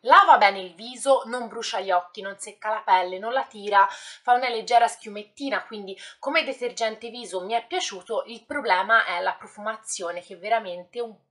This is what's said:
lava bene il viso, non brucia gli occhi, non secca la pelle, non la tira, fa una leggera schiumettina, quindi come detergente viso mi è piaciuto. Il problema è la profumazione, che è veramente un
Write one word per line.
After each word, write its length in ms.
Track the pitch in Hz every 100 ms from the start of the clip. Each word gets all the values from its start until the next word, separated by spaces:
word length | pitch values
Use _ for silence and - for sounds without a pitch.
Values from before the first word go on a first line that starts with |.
| 233
lava 340 | 349 359 -
bene 220 | 202 196
il 120 | 185
viso, 480 | 175 233 247 269 254 226
non 220 | 247 226
brucia 320 | 226 220 208
gli 120 | 190
occhi, 320 | 180 - 208
non 120 | 196 196
secca 320 | 220 202 214
la 100 | 214
pelle, 380 | - 185 180 185
non 140 | 220
la 100 | 262
tira, 440 | - 214 202 202 196
fa 460 | - - - -
una 160 | 247 254
leggera 380 | 233 185 233 233
schiumettina, 760 | - 220 208 208 - 277 196 -
quindi 300 | 214 190 190 - -
come 260 | 269 226
detergente 680 | - 254 240 - 226 220 233
viso 360 | 240 220 185 185
mi 80 |
è 140 | 233 -
piaciuto. 560 | 359 - 190 - 208 208
Il 180 | 233
problema 640 | _ 285 196 185 196 226 -
è 160 | 180
la 140 | 190 -
profumazione, 840 | 202 - 214 220 - - 170 175
che 120 | -
è 60 | 180
veramente 600 | 202 226 214 262 269 240
un 160 | 226 202 _